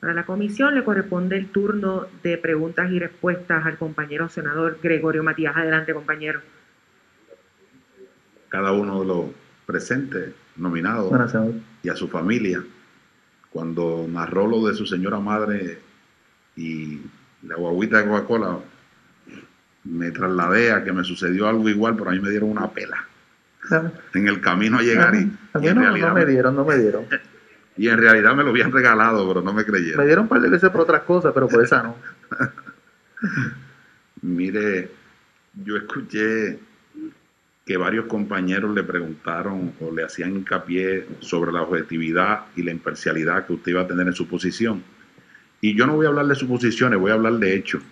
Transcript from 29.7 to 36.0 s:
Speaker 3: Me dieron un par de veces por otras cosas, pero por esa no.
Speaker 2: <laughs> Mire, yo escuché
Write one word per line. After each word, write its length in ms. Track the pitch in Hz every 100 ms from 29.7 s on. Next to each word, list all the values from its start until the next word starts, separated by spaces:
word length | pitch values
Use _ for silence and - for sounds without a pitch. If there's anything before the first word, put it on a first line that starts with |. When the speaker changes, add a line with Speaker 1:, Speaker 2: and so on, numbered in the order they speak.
| 101 82 78
Speaker 3:
Me 80 | 143
dieron 180 | 165
un 40 | 220
par 120 | 262
de 80 | -
veces 200 | 185 190
por 100 | 180
otras 220 | 165 151
cosas, 300 | - 180 170
pero 160 | 135 131
por 140 | 117
esa 200 | 120 131
no. 140 | 117 117 - - -
Speaker 2:
<laughs> 1900 | - 120 - - - _ _ _ - 208 - 120 - - - _ _ _ -
Mire, 680 | 87 90 95 104 104 95 92 - _ _ _ _ _ 101
yo 120 | 98 104
escuché 840 | 104 95